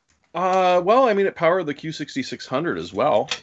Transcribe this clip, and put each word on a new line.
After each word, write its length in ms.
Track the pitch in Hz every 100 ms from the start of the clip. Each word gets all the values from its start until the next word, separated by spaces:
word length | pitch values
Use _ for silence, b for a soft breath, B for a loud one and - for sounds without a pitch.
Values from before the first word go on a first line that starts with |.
| _ _ _
Uh, 480 | 170 185 190 185 180
well, 240 | 175 240 262
I 60 |
mean, 120 | 202 196
it 80 |
powered 300 | - 165 185 156
the 60 |
Q 180 | 143 160
sixty-six 540 | 156 147 - 123 127 -
hundred 320 | 131 165 95
as 140 | 87
well. 380 | 95 135 104 123 -